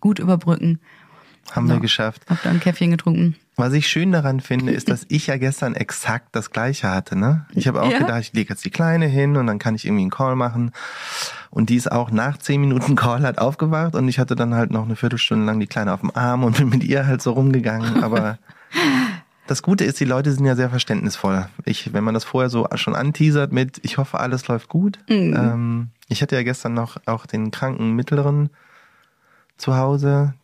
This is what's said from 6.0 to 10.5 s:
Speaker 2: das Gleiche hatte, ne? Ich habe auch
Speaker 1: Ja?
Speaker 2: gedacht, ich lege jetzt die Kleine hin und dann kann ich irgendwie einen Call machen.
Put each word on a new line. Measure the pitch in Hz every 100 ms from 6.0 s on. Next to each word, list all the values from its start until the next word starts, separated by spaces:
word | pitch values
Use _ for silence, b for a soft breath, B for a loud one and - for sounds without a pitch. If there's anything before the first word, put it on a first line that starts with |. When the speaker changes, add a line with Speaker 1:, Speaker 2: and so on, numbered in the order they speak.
| - 117 _ 117
Speaker 2:
das | -
Gleiche | - 117 139 107
hatte, | 92 92 95
ne? | 110 156 147
Ich | - -
habe | -
auch | 120
Speaker 1:
Ja? | -
Speaker 2:
gedacht, | - 117
ich | 110
lege | - 208
jetzt | 101
die | -
Kleine | - 165 165 160
hin | 135 143 143
und | 120
dann | 104
kann | 117
ich | 110
irgendwie | - 104
einen | 95
Call | - 135 127
machen. | 123